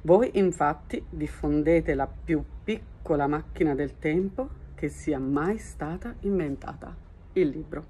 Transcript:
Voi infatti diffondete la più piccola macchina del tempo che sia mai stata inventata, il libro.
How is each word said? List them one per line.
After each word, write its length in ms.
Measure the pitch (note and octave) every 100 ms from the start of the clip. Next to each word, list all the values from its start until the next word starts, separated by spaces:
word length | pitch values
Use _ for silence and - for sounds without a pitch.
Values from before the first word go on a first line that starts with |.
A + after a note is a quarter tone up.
Voi 300 | D#3 F#3+ B3
infatti 680 | G3 F#3+ - D3 D#3+ - A#3+ -
diffondete 840 | D#3+ D3+ - D3+ D3+ D3 E3+ D#3+
la 140 | C#3 C3+
più 360 | - - D#3 - -
piccola 640 | - G#3+ - - - D3+ C#3+
macchina 480 | D3+ - - D#3+
del 260 | C#3 C#3+ -
tempo 500 | D#3 E3 G3 G3 C4+ - - -
che 140 | D3+
sia 280 | - - C#3
mai 420 | C3+ C#3 E3 G#3+
stata 540 | - - D3+ F3 A#3+ -
inventata, 760 | G3+ F#3+ D3+ C#3 - - - - - - -
il 160 | F#3+ D#3
libro. 380 | D#3 D3 D3